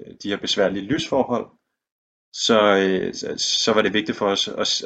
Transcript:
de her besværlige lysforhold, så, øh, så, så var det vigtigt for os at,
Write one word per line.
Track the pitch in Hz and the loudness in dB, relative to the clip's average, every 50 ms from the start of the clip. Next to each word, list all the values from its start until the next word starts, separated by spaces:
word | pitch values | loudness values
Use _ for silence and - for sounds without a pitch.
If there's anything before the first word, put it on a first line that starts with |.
| - - - - - | -16 -18 -18 -12 -6
de | 101 | -6
her | 101 | -6
besværlige | 95 - - - 107 98 92 95 101 95 | -4 -4 -2 0 2 2 2 0 -2 -4
lysforhold, | 104 143 - - - 139 135 120 - 120 110 - - _ _ _ _ _ _ _ _ _ _ _ _ _ _ _ _ - | -4 -4 -4 -2 0 0 0 0 0 -2 -4 -4 -8 _ _ _ _ _ _ _ _ _ _ _ _ _ _ _ _ -10
så, | - - - 120 107 104 104 98 | -4 0 4 4 6 6 6 6
øh, | 98 98 95 92 92 92 90 90 | 4 4 2 2 0 -2 -4 -6
så, | - - - - | -8 -8 -8 -6
så | - - - - - - - 110 | -6 -4 -2 -2 0 0 2 2
var | 107 107 | 2 2
det | 98 95 | 2 0
vigtigt | 107 107 - 113 - | 0 -2 -2 -4 -2
for | 107 | 0
os | 101 98 98 - - | 0 0 0 -2 -4
at, | - - 101 - - - - | -4 -4 -4 -2 -2 -4 -2